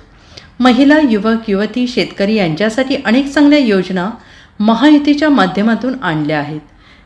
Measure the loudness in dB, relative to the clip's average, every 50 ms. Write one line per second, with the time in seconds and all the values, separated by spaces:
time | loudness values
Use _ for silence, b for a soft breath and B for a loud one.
0 | -20 B B B B B B B B B B 0 0 2 2 4 4 4 4 4
1 | 2 2 0 0 0 -2 -2 -2 -2 -4 -2 -2 -2 -4 -4 -4 -4 -2 -2 -4
2 | -4 -4 -4 -4 -2 -2 0 0 0 -2 -2 -2 -2 -2 -2 -2 -2 -2 -4 -4
3 | -2 0 0 0 0 0 0 2 4 4 4 4 2 2 0 0 -2 -2 -4 -4
4 | -6 -6 -8 b b b b b b b b -2 0 0 2 4 4 4 4 4
5 | 4 2 0 0 2 2 2 2 2 0 0 -2 0 0 -2 -2 -4 -6 -6 -6
6 | -6 -4 -4 -4 -2 -2 -2 -4 -4 -6 -8 -12 -14 _ b b b b b b
7 | b